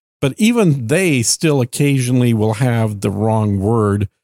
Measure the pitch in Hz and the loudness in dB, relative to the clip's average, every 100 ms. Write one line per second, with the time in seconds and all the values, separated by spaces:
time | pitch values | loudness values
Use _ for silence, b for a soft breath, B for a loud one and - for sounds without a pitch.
0 | _ _ 139 - 220 233 185 139 113 165 | _ _ -6 0 0 2 2 0 0 0
1 | 185 131 110 - 165 143 117 - 143 135 | 0 0 -2 -2 0 0 -2 -2 0 0
2 | 123 127 123 113 107 110 123 117 110 101 | 0 0 2 2 0 0 0 0 -2 -2
3 | 104 98 110 110 104 101 98 117 104 101 | -4 -2 0 0 0 0 0 0 0 0
4 | 101 _ | -4 _